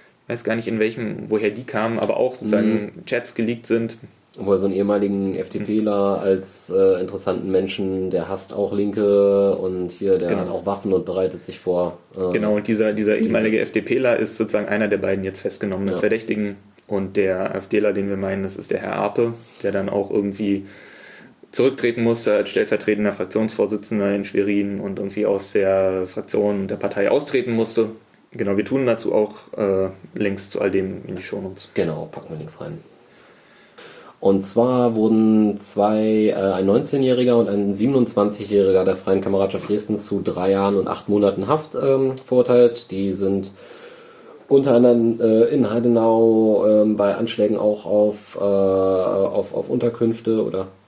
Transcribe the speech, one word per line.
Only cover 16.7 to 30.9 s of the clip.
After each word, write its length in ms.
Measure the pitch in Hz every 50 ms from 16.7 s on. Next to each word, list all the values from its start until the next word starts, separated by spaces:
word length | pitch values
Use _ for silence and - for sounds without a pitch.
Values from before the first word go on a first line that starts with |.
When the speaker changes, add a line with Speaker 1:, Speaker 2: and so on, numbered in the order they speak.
| _ - _ -
Speaker 1:
Und 280 | 107 98 98 95 98
der 380 | 104 98 95 92 90 95 - -
A 40 | 98
F 100 | 95 -
Dler, 240 | - 107 101 104 95
den 160 | 101 98 98
wir 80 | 98
meinen, 260 | 95 98 98 95 98 95
das 140 | 95 98
ist 160 | - - - -
der 80 | -
Herr 160 | - 98 101
Arpe, 380 | - 101 104 - - 117 117 117 117 - - - - -
der 80 | 98
dann 180 | 98 98 98 98
auch 220 | - 101 98 -
irgendwie 560 | - 110 101 101 98 - 110 101 98 98 98 - - - - - - - - - - - - - - _ - _ -
zurücktreten 500 | - 120 135 - - - 120 117 120 117
musste 320 | 117 117 117 - 113 104
als 160 | 104 101 -
stellvertretender 640 | - - 110 - 110 104 - - 107 104 104 104 101
Fraktionsvorsitzender 1000 | - 107 - - 113 110 107 - - 107 98 107 104 101 - 113 107 98 101 101
in 120 | 104 98
Schwerin 560 | - - 104 98 104 101 101 101 101 101 98
und 180 | 101 98 98 90
irgendwie 280 | 95 98 - 104 104
aus 260 | 104 101 98 98 - -
der 560 | 107 95 95 98 95 95 95 92 95 90 92
Fraktion 580 | - - 107 - - 110 101 104 104 101 98
der 80 | 95 107
Partei 340 | 104 - 101 - 104 101 107
austreten 440 | 117 143 143 - - 131 120 120 117
musste. 380 | 113 113 110 - - 113 107 107 - - _ _ _ _ _ -
Genau, 240 | - 110 98 98
wir 80 | 101 104
tun 200 | - 135 135 135
dazu 300 | 123 113 113 - - -
auch, 380 | 107 107 104 - - - - -
äh, 340 | - 110 98 98 95 95 92 95 - - - -
Links 360 | - 107 101 98 98 - -
zu 100 | - -
all 120 | - 98 95
dem 300 | 95 95 95